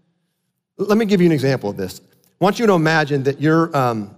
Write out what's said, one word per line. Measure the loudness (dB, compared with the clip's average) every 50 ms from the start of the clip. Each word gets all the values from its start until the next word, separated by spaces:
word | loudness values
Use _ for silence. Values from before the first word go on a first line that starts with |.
| _ _ _ _ _ _ _ _ _ _ _ _ _ _ _
Let | -8 -2 0 0 0
me | 2
give | 0 2 2
you | 4
an | 2 2
example | 2 0 -2 -2 -2 -4 -8
of | -6
this. | -6 -8 -10 -10 -16
I | _ _ _ _ _ _ _ -2 0
want | 0 0 2
you | 2
to | 2 2
imagine | 2 2 2 0 0 0 0 -2 -2 -2
that | -2 -4 -2
you're, | 0 2 2 2 0 0 -2
um, | -2 -2 -2 -2 -4 -8 -12 -14